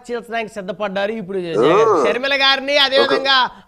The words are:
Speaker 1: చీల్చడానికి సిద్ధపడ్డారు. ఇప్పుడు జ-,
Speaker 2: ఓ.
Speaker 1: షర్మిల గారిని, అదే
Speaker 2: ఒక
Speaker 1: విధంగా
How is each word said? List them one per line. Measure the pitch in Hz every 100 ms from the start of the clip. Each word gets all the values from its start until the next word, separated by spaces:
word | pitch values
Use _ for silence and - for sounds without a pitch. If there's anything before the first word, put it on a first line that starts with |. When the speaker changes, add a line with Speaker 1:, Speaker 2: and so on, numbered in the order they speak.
| -
Speaker 1:
చీల్చడానికి | 240 220 226 214
సిద్ధపడ్డారు. | 208 185 185 208 190 202
ఇప్పుడు | 226 175 196
జ-, | 170 185
Speaker 2:
ఓ. | 143 190 226 190 247
Speaker 1:
షర్మిల | 240 269 277
గారిని, | 269 269 269 285
అదే | 269 269
Speaker 2:
ఒక | 277
Speaker 1:
విధంగా | 269 269 269 240 -